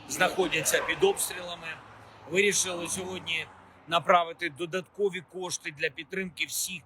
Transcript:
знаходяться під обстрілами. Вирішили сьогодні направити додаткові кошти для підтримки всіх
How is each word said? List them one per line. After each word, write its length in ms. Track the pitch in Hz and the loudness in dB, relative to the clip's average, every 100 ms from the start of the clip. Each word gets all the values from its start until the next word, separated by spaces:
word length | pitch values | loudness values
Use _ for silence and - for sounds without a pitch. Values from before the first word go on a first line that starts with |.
| - | -6
знаходяться 760 | - 180 - 175 156 147 160 | 0 2 2 0 0 2 2
під 220 | 165 - | 0 2
обстрілами. 640 | 190 196 - 185 175 175 165 156 - - - - - | 4 4 -2 -6 -10 -10 -12 -14 -16 -20 -20 -20 -2
Вирішили 580 | 175 202 180 185 175 165 | 2 4 4 0 -2 -4
сьогодні 580 | 185 185 185 165 165 151 - - - - | -6 -6 -8 -6 -6 -6 -14 -20 -18 0
направити 600 | 170 160 180 170 170 170 | 2 8 6 6 -2 -6
додаткові 720 | 135 170 185 170 - 202 180 147 | -4 -4 -4 -4 0 0 0 -10
кошти 420 | 180 180 165 170 147 | -8 -6 -6 -8 -4
для 120 | 160 | -4
підтримки 560 | 156 - 185 185 - 156 | -4 -8 -6 -6 -6 -6
всіх 360 | - - 180 | -4 -6 -8